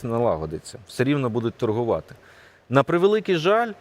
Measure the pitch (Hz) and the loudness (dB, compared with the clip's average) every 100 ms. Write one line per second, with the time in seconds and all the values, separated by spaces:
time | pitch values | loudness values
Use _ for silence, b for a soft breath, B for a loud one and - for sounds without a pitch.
0 | 120 117 120 80 78 78 - - - - | -2 0 0 0 -4 -8 -12 -20 -12 -2
1 | 127 143 127 110 113 - 117 107 120 85 | 0 0 0 -2 -4 -4 -2 -2 0 -2
2 | - - B B B B - 127 139 170 | -4 -20 B B B B -2 0 2 4
3 | 190 214 - 180 160 214 233 202 | 4 2 0 0 2 2 0 -6